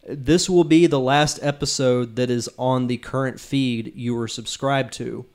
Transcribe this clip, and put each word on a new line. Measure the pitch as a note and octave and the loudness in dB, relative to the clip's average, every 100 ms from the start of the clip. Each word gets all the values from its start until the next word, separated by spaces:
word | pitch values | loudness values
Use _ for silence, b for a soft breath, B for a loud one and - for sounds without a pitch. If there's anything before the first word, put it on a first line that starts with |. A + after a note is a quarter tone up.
| - | -12
this | C#3+ B2 F3 F3 | -8 2 2 4
will | F3+ | 4
be | D#3+ D#3+ E3+ | 6 6 6
the | C#3+ | 4
last | B2+ C#3+ D3 - | 2 2 2 0
episode | C#3+ C#3 C#3 - C3 B2 A#2+ A2+ | -4 -4 -4 0 2 2 -2 -2
that | B2 | -2
is | A#2+ A2+ - | -2 -4 -4
on | B2+ B2+ B2 | 0 0 0
the | B2 | -4
current | - C3 C3 - | -4 -4 -4 -6
feed | - C#3 C3 A#2 A2 | -4 0 0 -2 -6
you | - A#2+ A#2 | -8 -4 -4
are | A2+ | -4
subscribed | - A2+ - C3+ C#3 B2 | -8 -10 -6 -2 -2 -2
to. | - B2 A2+ B2 | -6 -8 -10 -14